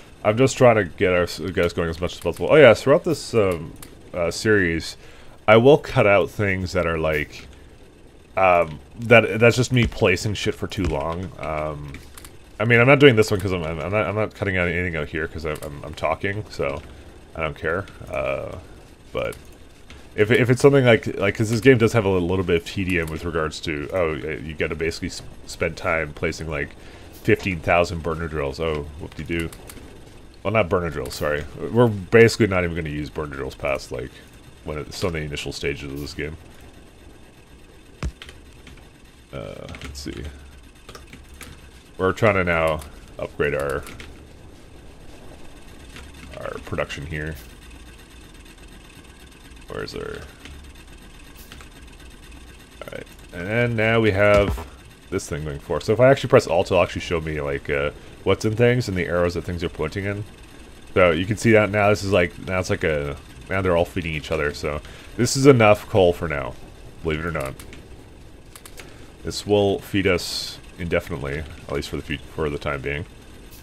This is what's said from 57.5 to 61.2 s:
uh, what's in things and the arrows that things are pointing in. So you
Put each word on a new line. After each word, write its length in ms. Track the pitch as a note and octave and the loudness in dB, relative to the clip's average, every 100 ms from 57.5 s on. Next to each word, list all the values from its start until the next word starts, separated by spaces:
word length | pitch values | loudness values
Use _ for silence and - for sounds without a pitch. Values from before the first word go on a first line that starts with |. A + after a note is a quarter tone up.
| C#2 - | -6 -4
uh, 220 | C#2+ D2 - - - | -2 -2 -6 -14 -6
what's 220 | F#2 G2 A2 | -2 0 0
in 100 | A2 | 2
things 320 | A#2+ B2 B2 | 2 2 0
and 80 | F2+ | -2
the 120 | - | -2
arrows 260 | F2 F2 | 0 0
that 100 | E2+ | -2
things 200 | D#2 E2+ | -6 -4
are 60 | E2 | -6
pointing 360 | - D#2 G2 G2 | -4 -6 -4 -6
in. 180 | G2+ G2+ - - - - - - | -6 -10 -16 -20 -20 -20 -20 -4
So 180 | F#2+ F2+ | 4 4
you 140 | D#2+ | 4